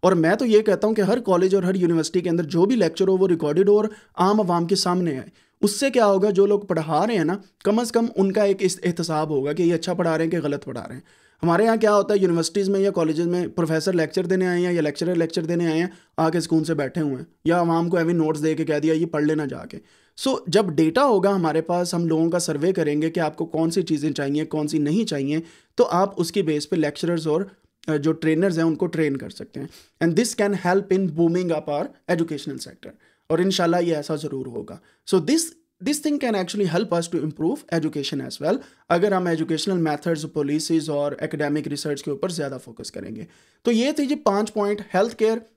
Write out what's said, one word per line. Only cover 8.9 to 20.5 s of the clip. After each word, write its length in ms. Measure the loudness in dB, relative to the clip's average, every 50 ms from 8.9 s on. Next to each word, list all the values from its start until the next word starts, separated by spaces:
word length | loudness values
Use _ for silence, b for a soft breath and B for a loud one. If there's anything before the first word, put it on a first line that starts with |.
| -2 -2 -4 -2 -2 -2 -2 0 -2
होगा 200 | -2 -2 -2 -2
कि 100 | 0 2
ये 100 | 2 2
अच्छा 220 | 0 0 -4 -2
पढ़ा 220 | 0 0 0 2
रहे 100 | 0 0
हैं 40 | 0
कि 180 | 0 -2 -2 -2
गलत 160 | -4 -4 -6
पढ़ा 160 | -10 -12 -12
रहे 140 | -12 -12 -16
हैं। 100 | -16 -18 b b b b b b b 0
हमारे 220 | 2 4 4 4
यहाँ 140 | 4 4 4
क्या 120 | 4 4
होता 240 | 4 4 4 2 2
है, 60 | 2
यूनिवर्सिटीज़ 500 | 2 2 2 2 0 -2 -2 -2 0 0
में 100 | 0 2
या 100 | 2 0
कॉलेजेस 360 | 0 0 -2 0 0 -2 -2
में 240 | -2 0 -2 -4 -4
प्रोफेसर 440 | -2 -2 -2 0 0 0 0 0 0
लेक्चर 320 | 0 0 0 -2 -4 -2
देने 200 | 0 0 0 0
आए 160 | 0 0 0 0
हैं 100 | 0 0
या 80 | 0
लेक्चरर 360 | 0 -2 -2 -2 -2 -2 0
लेक्चर 260 | 0 0 0 -2 -4 -4
देने 240 | -2 -2 0 0
आए 120 | 0 0 0
हैं, 200 | -2 -2 B B B B B 0
आके 220 | 0 2 2 0
सुकून 240 | -2 2 0 0 2
से 100 | 0 -2
बैठे 260 | -2 -2 -4 -4 -4
हुए 140 | -4 -2 -4
हैं, 120 | -6 -8 -14 _ _ _
या 100 | 0 2
आवाम 320 | 2 2 2 2 0 0 0
को 100 | 0 0
ऐवें 160 | 0 2 2
नोट्स 260 | 0 2 0 0 0
दे 140 | 0 -2 0
के 100 | -2 -2
कह 140 | -2 -2 0
दिया, 160 | 2 2 2
"ये 120 | 2 0
पढ़ 180 | -2 -2 0 0
लेना 220 | 0 0 0 -2
जाके।" 320 | -4 -6 -8 -12 -14 -16 -18 b b b b b b b -6
So, 200 | -4 -2 -2 -2 -4
जब 220 | 0